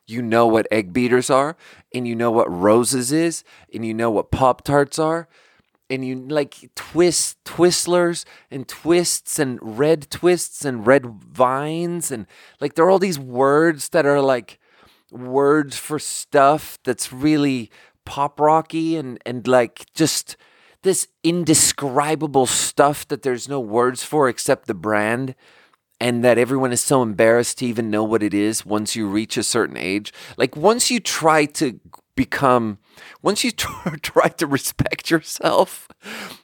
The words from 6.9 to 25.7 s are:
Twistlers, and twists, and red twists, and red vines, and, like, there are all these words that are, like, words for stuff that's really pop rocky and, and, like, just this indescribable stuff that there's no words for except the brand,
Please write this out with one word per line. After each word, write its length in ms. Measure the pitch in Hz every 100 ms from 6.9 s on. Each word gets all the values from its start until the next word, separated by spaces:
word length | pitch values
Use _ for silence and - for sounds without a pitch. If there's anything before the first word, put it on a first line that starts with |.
| 151 175 - - - -
Twistlers, 800 | - 180 - - 175 175 170 - - _
and 180 | 135 127
twists, 680 | - 151 170 170 - - -
and 220 | 139 120
red 480 | 110 107 147 165 139
twists, 560 | - 170 180 - - 147
and 220 | 123 107
red 180 | 139 123
vines, 1040 | 107 - - 127 131 151 165 175 175 156
and, 160 | 123 98 - - _
like, 140 | 143
there 120 | - 170
are 40 |
all 80 | 190
these 220 | 196 151
words 680 | 131 123 135 147 165 151 -
that 180 | 175 143
are, 120 | 143
like, 380 | 135 127 107 - _ _ _ _ _
words 680 | 117 127 131 139 151 143 120
for 220 | - 151
stuff 800 | - - - 143 139 151 - - -
that's 280 | 120 -
really 560 | 127 147 151 143 131 107 _ _ _
pop 360 | - - 143 -
rocky 580 | 151 160 156 160 160 165
and, 240 | 135 120 -
and, 200 | 123 107
like, 380 | 127 117 - -
just 440 | - 156 - - - _ _ _ _
this 240 | 190 165 - _
indescribable 1200 | 160 175 160 151 - - 143 127 147 156 151 135 123
stuff 600 | - - - 143 147 -
that 120 | 143
there's 260 | 131 123 120
no 120 | 143
words 420 | 113 110 123 127
for 240 | - 151 135
except 380 | 113 - 135 -
the 80 |
brand, 640 | 101 104 107 107 120 131 131 _ _ _